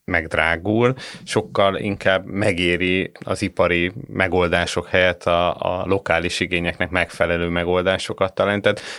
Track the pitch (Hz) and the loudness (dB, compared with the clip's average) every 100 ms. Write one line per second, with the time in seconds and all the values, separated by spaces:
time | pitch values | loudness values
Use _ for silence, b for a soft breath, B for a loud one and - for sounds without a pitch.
0 | - 87 78 82 80 82 95 110 123 131 | -2 -2 0 0 2 0 0 2 2 0
1 | B B - 110 - - 98 95 104 98 | B B -2 -2 0 2 2 2 -4 -2
2 | 98 95 92 98 107 87 87 87 90 92 | 2 0 -2 -2 0 2 0 2 0 0
3 | - - - 95 98 - 87 87 87 - | -2 -8 -8 -4 -4 0 2 2 0 -4
4 | - 98 92 90 87 87 85 87 - 92 | -8 -2 0 2 2 2 0 -4 0 2
5 | 92 87 87 85 87 - - 90 87 98 | 4 2 0 2 2 0 -4 -4 0 -2
6 | - 82 87 - 90 87 85 - 87 90 | 2 0 0 -4 -2 -2 -2 -4 -2 -2
7 | 85 - 85 85 85 87 87 90 90 92 | -2 -2 0 0 0 -2 0 0 2 0
8 | - - 95 - 98 101 104 101 B | -4 -2 -2 0 0 2 0 0 B